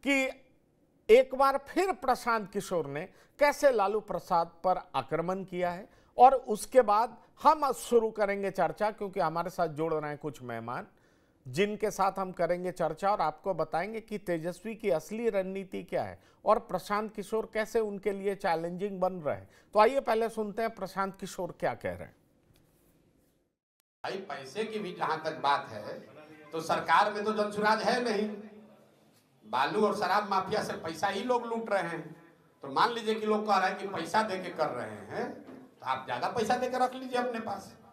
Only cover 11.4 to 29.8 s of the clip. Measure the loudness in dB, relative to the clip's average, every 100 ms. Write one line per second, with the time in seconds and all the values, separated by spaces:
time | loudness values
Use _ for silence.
11.4 | -10 0 0 0 -4 0 0 0 -8 -2
12.4 | -2 0 -4 -2 -4 0 0 2 0 -2
13.4 | -6 -4 -2 -2 -4 -8 -8 -10 -2 -2
14.4 | -2 -8 -10 -4 0 0 -2 -2 0 0
15.4 | -2 -6 -8 -10 -6 -4 -4 -8 -20 _
16.4 | 4 4 4 -6 -2 -2 -2 -8 -4 -4
17.4 | -2 -4 0 0 0 -2 -4 -2 -2 -2
18.4 | 0 0 -2 -4 -6 0 -2 0 -4 -6
19.4 | -8 -20 _ 6 6 6 0 0 0 -2
20.4 | -6 -2 -4 -4 -10 -4 -4 -4 -12 -8
21.4 | -8 -2 -4 -2 -6 -6 -12 -18 _ _
22.4 | _ _ _ _ _ _ _ _ _ _
23.4 | _ _ _ _ _ _ -8 -8 -8 -12
24.4 | -10 -6 -6 -4 -8 -4 -2 -2 -4 -2
25.4 | 0 0 0 -12 -12 -12 -14 -20 -20 -20
26.4 | -10 -8 -2 -2 4 6 6 2 -2 0
27.4 | -2 0 2 2 2 2 2 0 -2 -4
28.4 | -14 -20 -20 -20 -20 _ _ _ _ _
29.4 | -6 -2 0 2